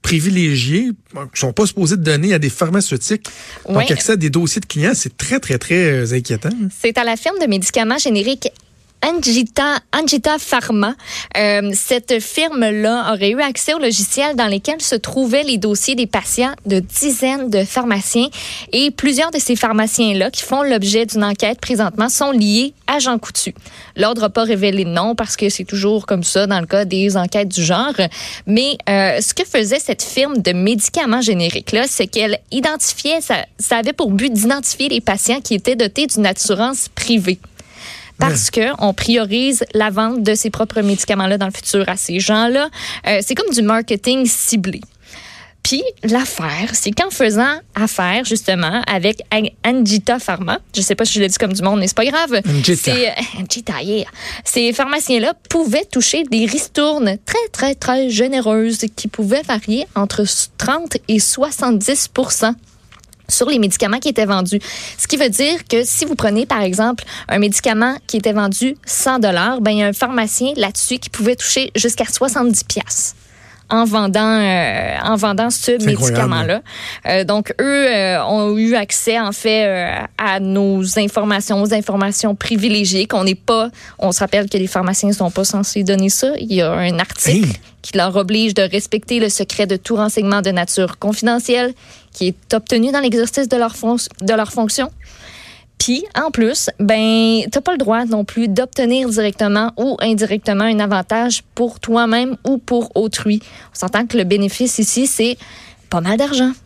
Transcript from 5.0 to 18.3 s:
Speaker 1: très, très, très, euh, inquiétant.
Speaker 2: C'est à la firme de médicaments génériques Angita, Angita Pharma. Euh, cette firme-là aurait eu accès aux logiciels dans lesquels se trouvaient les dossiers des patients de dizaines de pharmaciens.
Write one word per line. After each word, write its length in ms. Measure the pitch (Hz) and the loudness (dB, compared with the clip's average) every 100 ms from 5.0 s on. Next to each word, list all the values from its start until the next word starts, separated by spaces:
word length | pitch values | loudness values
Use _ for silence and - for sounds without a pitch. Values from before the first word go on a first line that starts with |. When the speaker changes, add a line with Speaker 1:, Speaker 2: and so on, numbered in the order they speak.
| 127 - | -4 -6
Speaker 1:
très, 240 | - 262 | -2 -2
très, 160 | - 127 | 0 -4
très, 460 | - 175 170 135 | 0 2 4 2
euh, 120 | 117 | 0
inquiétant. 360 | 127 120 113 151 233 196 - | -2 -2 -4 -2 -2 -4 -2
Speaker 2:
C'est 200 | 226 233 | -2 0
à 60 | |
la 120 | 233 226 | -2 -2
firme 220 | 320 392 | -2 0
de 60 | 302 | 0
médicaments 500 | 196 180 - 220 277 | 0 0 0 0 0
génériques 520 | 294 208 208 262 - - _ _ _ _ 285 | 2 2 0 -2 -6 -10 _ _ _ _ -2
Angita, 760 | 339 269 233 233 - 285 294 _ | 0 2 2 2 0 0 -2 _
Angita 460 | 285 311 285 302 302 | -2 0 0 0 -2
Pharma. 560 | - 254 - 214 202 277 - - - - | 0 -2 0 0 0 -4 -12 -12 -6 0
Euh, 360 | 208 208 202 | 2 2 0
cette 480 | 196 - 247 240 233 | -4 0 -2 0 -2
firme-là 920 | 214 - 320 294 226 214 214 240 226 | -2 -2 -2 0 0 2 0 0 -2
aurait 200 | 214 202 | 0 0
eu 80 | 247 | 0
accès 320 | 285 233 - | -2 -2 -2
aux 40 | 320 | 0
logiciels 560 | 269 196 196 - 285 | 0 0 -2 0 0
dans 120 | 269 220 | 0 0
lesquels 340 | 196 240 320 | 0 -2 -4
se 140 | - | -2
trouvaient 480 | 233 - 262 254 269 | -2 -2 -2 2 2
les 160 | 294 233 | 2 0
dossiers 360 | 214 202 - | 0 0 -2
des 120 | 254 233 | -2 0
patients 480 | 208 - - 247 277 | -2 -2 -2 -2 -2
de 140 | 208 190 | -2 -2
dizaines 680 | 180 - 285 240 262 277 254 | 0 -4 -2 0 0 -2 0
de 140 | 202 | 0
pharmaciens. 640 | 196 - 240 196 - 233 269 | 0 -2 0 -2 0 0 0